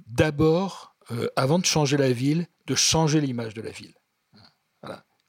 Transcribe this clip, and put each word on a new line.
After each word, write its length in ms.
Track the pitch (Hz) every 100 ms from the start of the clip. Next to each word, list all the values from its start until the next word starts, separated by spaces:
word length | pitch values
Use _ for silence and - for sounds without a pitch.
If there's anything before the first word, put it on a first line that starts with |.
| -
d'abord, 880 | 117 156 147 156 170 190 - - _ -
euh, 180 | 117 117 -
avant 220 | 135 180
de 80 | 180
changer 320 | 156 143 143
la 140 | 135
ville, 340 | 120 139 160 170 _ -
de 80 | 131
changer 440 | - 160 160 156
l'image 360 | 143 120 113 107
de 60 |
la 80 | -
ville. 240 | - - _ _ _ _ - - _ _ _
Voilà. 240 | - - _ _